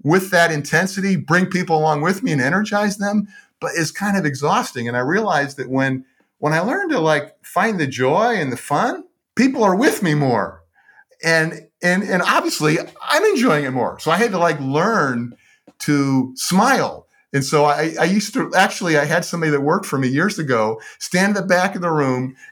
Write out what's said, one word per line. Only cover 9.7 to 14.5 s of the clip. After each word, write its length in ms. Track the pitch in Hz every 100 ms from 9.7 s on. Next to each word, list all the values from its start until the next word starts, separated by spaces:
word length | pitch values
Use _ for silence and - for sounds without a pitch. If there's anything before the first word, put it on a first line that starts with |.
| 185
with 260 | 202 -
me 120 | 180
more. 480 | 147 135 113 85 - _ _ _ _ _ _
And, 440 | 165 165 160 160 - -
and, 200 | 175 180
and 200 | 196 185
obviously 560 | 170 330 339 - 151 160 - -
I'm 240 | - 302
enjoying 400 | 427 320 247 151
it 60 | 139
more. 280 | 131 104 -
So 100 | 151
I 60 | 170
had 160 | 240
to, 60 | 185
like, 200 | 170